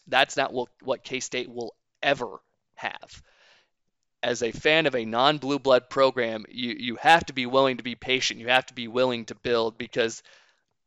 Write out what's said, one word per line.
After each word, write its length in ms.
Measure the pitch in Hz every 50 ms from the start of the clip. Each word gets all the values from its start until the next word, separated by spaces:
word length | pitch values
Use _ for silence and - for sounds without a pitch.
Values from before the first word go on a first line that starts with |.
| _ -
That's 280 | 131 131 139 - -
not 160 | 139 135 -
what, 160 | 135 127 120 - _ _
what 220 | - - 123 113 -
K-State 440 | - 135 131 - - - 127 120 123
will 280 | 117 120 117 120 - _ _ _ _ -
ever 360 | 139 139 139 123 120 104 - - _ _ _ _ _ _ _
have. 480 | - - 110 - - - - - - - _ _ _ _ _ _ _ _ _ _ _ _ _ _ _ _ _ _ -
As 200 | - 123 123 113
a 80 | 120 117
fan 360 | - - - 151 156 160 156
of 100 | 139 127
a 80 | 123 113
non-blue 560 | 110 113 117 131 147 151 143 131 135 143 139
blood 280 | 120 135 127 123 - -
program, 540 | - 139 135 135 - 127 120 113 113 110 104 -
you, 260 | - 127 123 120 110
you 200 | - 123 123 110
have 300 | - - 151 165 165 -
to 60 | -
be 140 | 135 131 123
willing 300 | 123 131 135 135 135 127
to 80 | 117 117
be 100 | 123 117
patient. 460 | - - 131 127 127 - - 104 117
You 80 | 113 120
have 180 | 127 131 -
to 80 | - -
be 140 | 123 117 113
willing 380 | 110 123 131 127 123 117 110
to 100 | - 113
build 420 | _ - 127 120 117 113 113 117 -
because, 460 | 123 113 - 127 113 113 110 - _ - - _ _ _ _ _ _ _ _ _ _